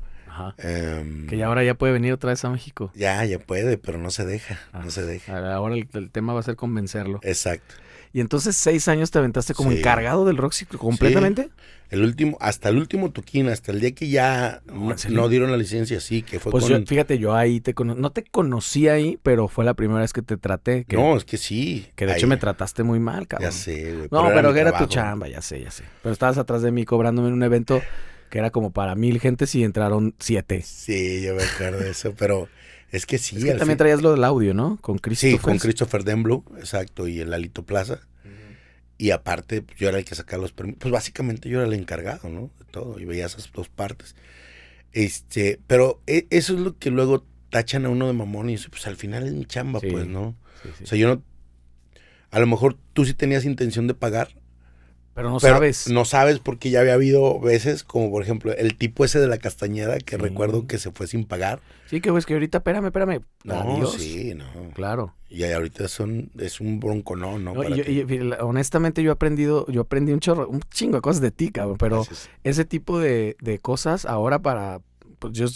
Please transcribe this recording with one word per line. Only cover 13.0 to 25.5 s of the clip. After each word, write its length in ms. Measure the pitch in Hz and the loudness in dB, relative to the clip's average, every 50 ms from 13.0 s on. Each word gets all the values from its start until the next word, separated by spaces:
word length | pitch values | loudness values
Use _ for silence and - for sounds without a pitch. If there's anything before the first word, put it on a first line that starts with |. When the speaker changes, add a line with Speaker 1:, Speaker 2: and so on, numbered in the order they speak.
| 190 170 - | -2 -2 -4
Speaker 2:
toquín, 360 | - - - - 139 135 127 | -8 -10 -4 0 0 2 2
hasta 240 | 113 - - - 101 | 0 -2 -4 -4 -2
el 80 | 104 | 0
día 120 | 120 123 127 | 0 -2 -2
que 140 | - 165 147 | -2 -4 0
ya 520 | 139 135 127 131 131 123 123 113 123 - - | 2 4 4 4 4 2 0 -2 -4 -6 -14
Speaker 1:
No, 80 | - - 98 104 | -14 -8 -6 -4
Speaker 2:
no, 40 | 113 117 | -4 -4
Speaker 1:
¿en 60 | - | -4
serio? 180 | - 104 113 113 | -2 0 2 2
Speaker 2:
no 100 | 117 120 | 4 4
dieron 220 | 117 127 127 131 | 4 4 4 4
la 60 | 127 | 2
licencia, 440 | 120 110 92 104 113 113 113 117 92 | 0 0 0 -2 -2 -2 -2 -2 -4
sí, 220 | - - 113 113 110 | -4 -2 -4 -4 -4
que 180 | - - 87 | -4 -8 -6
fue 100 | - 110 | -2 0
Speaker 1:
Pues 140 | 113 127 120 | 2 2 4
Speaker 2:
con 160 | - - 131 | 4 4 4
Speaker 1:
yo, 60 | 104 | 2
fíjate, 320 | - 143 147 147 - 151 120 | 2 2 2 2 2 0 0
yo 160 | 104 104 110 | 2 2 2
ahí 260 | 113 120 120 120 117 | 4 4 4 2 0
te 140 | - 131 123 | 0 -2 -2
cono-, 200 | - 120 117 117 | -2 -2 -2 -2
no 160 | 127 135 143 | -2 -2 -4
te 140 | - 233 214 | -4 -6 -8
conocí 640 | - - - 175 139 123 113 - - - 143 151 151 | -4 0 0 2 2 0 -2 -2 -2 2 4 6 6
ahí, 300 | 151 151 151 160 - - - | 6 6 4 0 -2 0 2
pero 260 | 139 127 113 110 98 | 4 4 4 4 2
fue 160 | - - 113 | 0 0 2
la 100 | 120 120 | 2 2
primera 260 | - 110 104 110 110 | 2 0 0 2 2
vez 120 | 113 110 - | 0 0 -2
que 100 | 123 107 | -4 -4
te 140 | - 110 | -4 -4
traté. 480 | 92 - 98 95 92 - 123 123 127 123 | -4 -2 -2 -4 -2 0 0 0 0 -2
Que, 120 | - 98 | 0 2
Speaker 2:
No, 200 | 110 131 156 156 | 4 4 4 4
es 80 | 113 - | 2 2
que 120 | - - | -2 -6
sí, 500 | 110 - - 104 113 139 175 165 113 92 - - | -6 -6 -4 -4 -2 -2 -2 -4 -6 -8 -10 -6
Speaker 1:
que 120 | - 104 | -2 0
de 60 | 95 90 | 0 2
hecho 140 | 85 - | 4 4
Speaker 2:
ahí. 40 | 127 | 4
Speaker 1:
me 60 | 135 127 | 4 4
trataste 440 | - 104 95 - 95 95 - - 113 | 2 0 -2 -2 -4 -6 -4 -2 0
muy 160 | 117 117 113 | 0 0 0
mal, 280 | 117 113 - 98 98 - | 0 -2 -4 -6 -8 -8
cabrón. 220 | - - 92 85 | -6 -4 -4 -4
Speaker 2:
Ya 60 | - | -4
sé, 380 | 90 - 87 80 76 80 82 82 | -6 -8 -8 -8 -8 -8 -8 -8
güey, 140 | 82 78 - | -8 -6 -2
Speaker 1:
No, 120 | - 156 170 | 0 2 4
Speaker 2:
pero 40 | |
era 80 | - - | 6 6
Speaker 1:
pero 180 | - 143 147 139 | 6 6 6 6
Speaker 2:
mi 60 | 151 | 6
Speaker 1:
era 100 | 156 160 | 4 4
tu 60 | - 175 147 139 | 4 2 2 2
Speaker 2:
trabajo. 40 | 123 | 2
Speaker 1:
chamba, 360 | 123 110 104 104 107 98 69 | 0 0 0 -2 -4 -6 -8
ya 140 | 62 76 - | -10 -10 -10
sé, 180 | - | -10